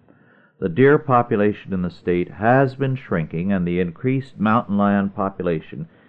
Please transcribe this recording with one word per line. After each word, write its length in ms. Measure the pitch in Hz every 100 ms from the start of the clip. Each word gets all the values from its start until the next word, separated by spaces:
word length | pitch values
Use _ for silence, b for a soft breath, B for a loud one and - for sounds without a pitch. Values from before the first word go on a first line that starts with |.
| _ b b b b b
The 100 | 95
deer 280 | 82 135 151
population 760 | 151 120 123 110 104 101 -
in 100 | 95
the 80 | 90
state 400 | - - 87 87
has 460 | 87 110 131 135 131
been 180 | 135
shrinking, 580 | 131 - 92 80 82 92
and 140 | 98 87
the 140 | 87
increased 580 | 90 82 127 135 127 -
mountain 400 | 107 110 - 101
lion 320 | 101 101 98
population 800 | 98 98 - 90 80 - - - b